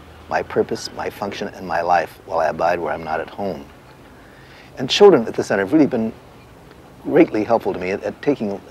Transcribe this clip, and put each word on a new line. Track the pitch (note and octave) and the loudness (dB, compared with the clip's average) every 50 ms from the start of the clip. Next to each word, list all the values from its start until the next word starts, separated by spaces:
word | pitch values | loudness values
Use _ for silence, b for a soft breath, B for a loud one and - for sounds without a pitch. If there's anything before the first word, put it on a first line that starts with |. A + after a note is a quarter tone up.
| - - - - - - | -20 -20 -20 -20 -10 -6
my | D#2 E2+ | -4 -4
purpose, | F2 - - A2+ G#2 - A#2 A2 - - - | -4 -2 -2 -2 -2 -2 -4 -10 -10 -12 -10
my | - - F#2 | -10 -10 -10
function, | - - G#2 G2+ G2 - G#2 G2+ | -10 -8 -10 -8 -8 -8 -10 -10
and | - G2 F#2+ | -12 -12 -10
my | F2 E2 E2+ | -6 -4 -2
life, | E2+ F2 F2 E2+ D#2+ - - - - | 0 2 2 2 0 -2 -8 -16 -10
while | - F#2 E2 | -6 -2 0
I | D#2+ | 0
abide | D2+ D#2 D#2+ E2 E2+ F2+ F2 | 0 0 0 0 0 0 0
where | E2 D#2 | -2 -4
I'm | D#2+ E2 E2 | -6 -6 -6
not | D#2 D#2+ D#2+ | -6 -6 -6
at | - - | -6 -8
home." | - - G2+ G2 E2+ C#2+ - - - - - - - B B B B B B B B B B B B B B B B | -10 -8 -8 -8 -8 -8 -12 -16 -20 -20 -20 -20 -20 B B B B B B B B B B B B B B B B
And | - B2 B2 | -10 -6 -2
children | - - G#3 G3+ F3 C3 A2 | 4 8 8 8 8 8 4
at | - - | 0 -4
the | - - | -4 -2
center | - A#2+ G2 G2 | 0 0 0 2
have | F#2+ | 2
really | G2+ D#3+ C#3+ | 4 4 4
been | A#2 C3+ A#2 A2+ A2+ - - - - - - - - - - - - - - - - - - - | 4 2 0 -2 -4 -6 -10 -16 -20 -20 -20 -20 -20 -20 -20 -20 -20 -20 -20 -20 -20 -20 -14 -6
greatly | D3+ C3+ D#3 E3+ - - A2 G#2 | 2 4 6 6 4 2 -2 0
helpful | G#2 A#2 G#2+ - G#2 | 2 2 2 2 0
to | F2 F2 | -4 -4
me | F2+ F#2 | -4 -4
at, | G2 G2+ - | -4 -4 -4
at | G2+ - - | -6 -8 -4
taking | - C#3+ C#3+ - A2+ G2+ G2 F#2 - - | -2 -2 -2 -2 -2 -6 -6 -8 -10 -12